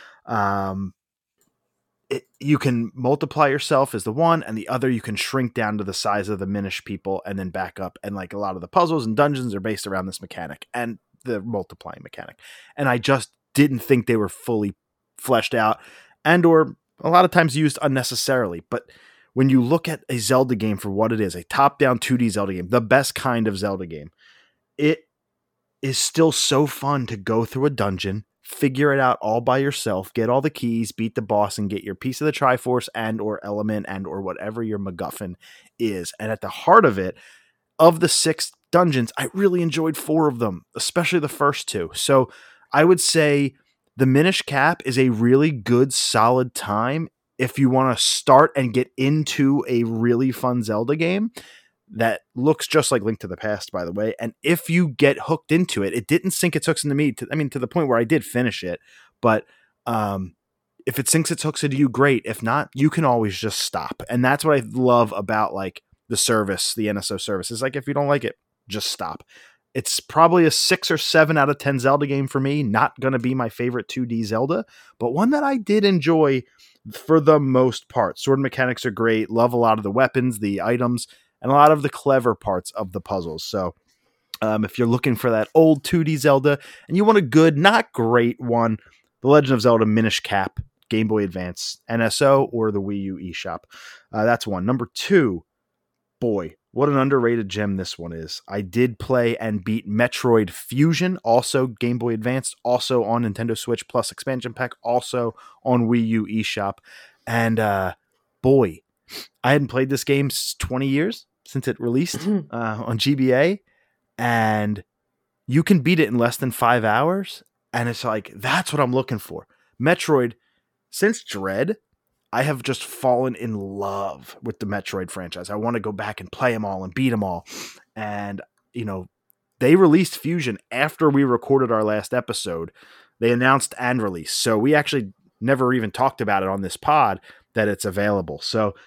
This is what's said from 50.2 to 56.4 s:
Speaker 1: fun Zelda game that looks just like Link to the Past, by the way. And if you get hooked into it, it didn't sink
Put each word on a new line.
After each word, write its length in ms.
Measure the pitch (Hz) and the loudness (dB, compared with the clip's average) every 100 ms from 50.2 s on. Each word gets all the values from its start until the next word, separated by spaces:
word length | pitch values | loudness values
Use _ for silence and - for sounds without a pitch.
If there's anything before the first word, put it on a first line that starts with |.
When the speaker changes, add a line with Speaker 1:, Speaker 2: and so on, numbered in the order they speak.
| 131 | 0
Speaker 1:
fun 300 | 120 127 123 | 0 -2 -2
Zelda 340 | 110 107 120 156 | -2 -2 -2 -2
game 340 | 165 190 226 - - - _ _ _ 110 | -2 -2 -4 -8 -20 -20 _ _ _ -2
that 260 | 113 101 _ | -2 -2 _
looks 320 | - 139 151 - | -2 0 0 0
just 240 | 151 131 | 0 2
like 120 | 127 | 0
Link 180 | 104 110 | -2 -6
to 80 | 98 | -8
the 80 | 95 | -8
Past, 340 | 107 104 - | -6 -6 -6
by 140 | 95 | -8
the 80 | 85 | -6
way. 220 | 98 110 - | -4 -4 -4
And 140 | 117 - | -10 -4
if 260 | 147 170 - | -2 0 0
you 200 | 170 165 | 0 0
get 300 | 120 139 139 | 4 2 2
hooked 280 | - 160 - | -2 -4 0
into 300 | 165 180 - | 0 0 -2
it, 100 | - | -4
it 160 | 120 - | -4 0
didn't 220 | 165 185 | 0 0
sink 260 | - | -2